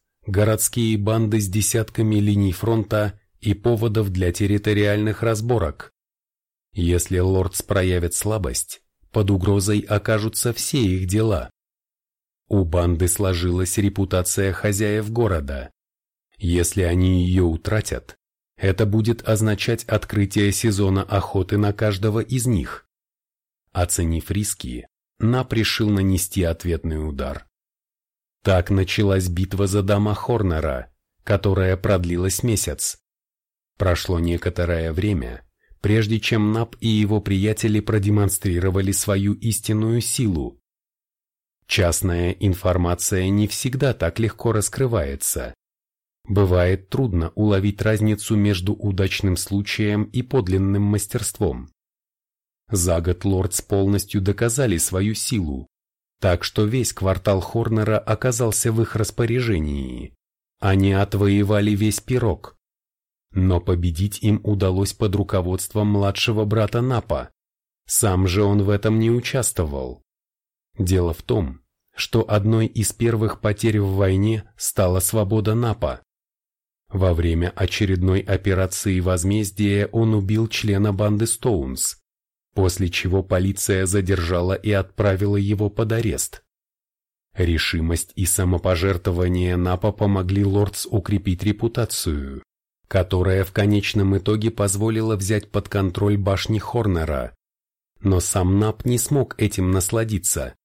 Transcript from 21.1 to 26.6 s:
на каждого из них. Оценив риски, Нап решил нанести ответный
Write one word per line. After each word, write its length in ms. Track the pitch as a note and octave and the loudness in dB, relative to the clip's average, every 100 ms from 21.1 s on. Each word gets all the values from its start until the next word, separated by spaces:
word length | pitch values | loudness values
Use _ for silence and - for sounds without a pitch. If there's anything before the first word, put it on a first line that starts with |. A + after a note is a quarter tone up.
| G2+ - G2 F#2+ G#2 | -2 -2 -2 0 0
на 160 | G#2 | 0
каждого 460 | G#2 G#2+ F#2+ G#2+ G#2+ | 0 -2 0 0 -2
из 260 | - B2+ A#2+ | -2 -2 0
них. 400 | G2+ C2+ - _ _ _ _ _ _ _ _ _ | 0 -2 -10 _ _ _ _ _ _ _ _ _
Оценив 580 | - F2 - E2 E2 - | -4 -2 0 -2 -2 -2
риски, 560 | G2+ G#2 - - A#1+ - _ _ - | -4 -4 -6 -10 -12 -14 _ _ -4
Нап 360 | A2+ B2+ B2+ | 0 0 -2
решил 360 | A2+ G#2 - G#2+ | -2 -2 0 0
нанести 540 | G2+ F#2+ F#2 - G2 | 2 2 0 -2 -2
ответный 640 | E2+ E2 | -2 -2